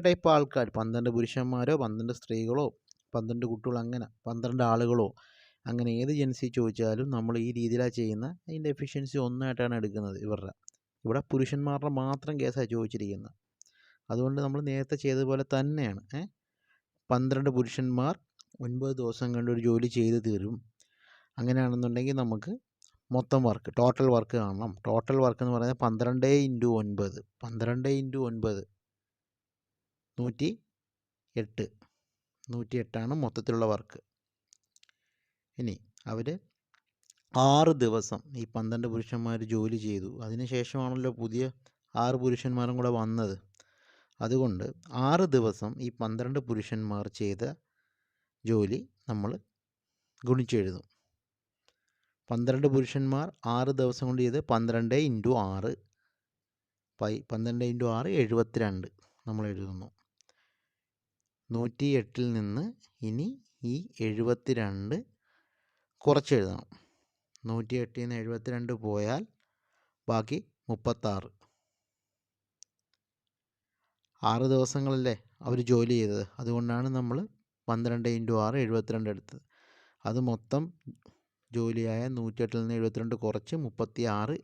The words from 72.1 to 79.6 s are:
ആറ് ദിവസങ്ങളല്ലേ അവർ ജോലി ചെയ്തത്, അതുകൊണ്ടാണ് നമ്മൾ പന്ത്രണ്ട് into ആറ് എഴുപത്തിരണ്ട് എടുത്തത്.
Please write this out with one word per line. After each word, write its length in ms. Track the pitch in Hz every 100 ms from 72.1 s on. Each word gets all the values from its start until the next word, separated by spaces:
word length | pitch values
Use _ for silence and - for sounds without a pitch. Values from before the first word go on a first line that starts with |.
| _ _ _ _ _ - _ _ _ _ _ _ _ _ _ _ _ _ _ _ _
ആറ് 240 | 110 113 131
ദിവസങ്ങളല്ലേ 640 | 131 127 139 135 131 127 110 - _ -
അവർ 120 | 123 120
ജോലി 240 | 120 117 120
ചെയ്തത്, 240 | 107 104 101 -
അതുകൊണ്ടാണ് 480 | 120 120 120 117 131 131
നമ്മൾ 200 | 123 131 214 - _ _ -
പന്ത്രണ്ട് 400 | 113 117 120 117 117
into 160 | 113 110 107
ആറ് 120 | 135 117
എഴുപത്തിരണ്ട് 440 | 113 110 113 107
എടുത്തത്. 280 | 98 - - - _